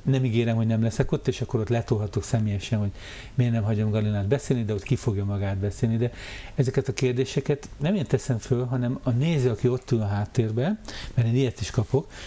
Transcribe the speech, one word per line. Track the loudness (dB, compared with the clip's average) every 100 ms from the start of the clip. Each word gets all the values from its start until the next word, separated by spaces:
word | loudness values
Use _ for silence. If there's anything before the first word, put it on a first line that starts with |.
Nem | 0 2 4
ígérem, | 2 2 2
hogy | 2
nem | 4
leszek | 2 2 0
ott, | 0 0
és | -2
akkor | -2 -2
ott | 0
letolhatok | 0 2 0 0 -2
személyesen, | 0 0 2 0 0 0
hogy | 0 -4 -12 -14 -6 0
miért | 2
nem | 2
hagyom | 2 2 2
Galinát | 2 2 0 0
beszélni, | 0 2 0
de | 0
ott | -2
ki | 0 0
fogja | 0 -2 -2
magát | -2 -2 -2
beszélni. | -2 0 0 2
De | 0 -4 -12 -12 -6 -2
ezeket | 0 0 -2
a |
kérdéseket | 0 0 2 0 -2 -2 -2 -4 -4
nem | 0 0
én | 2
teszem | 0 2 -2
föl, | 0 0 0
hanem | -2 -2 -2
a | 0
néző, | 2 2 2 2
aki | 2 0
ott | 0 0
ül | 0
a | 2
háttérben, | 0 0 0 0 0 0 -2 -6 -12 -4
mert | 0 2
én | 2
ilyet | 2 -2
is | -4
kapok, | -2 0 0 -2 -8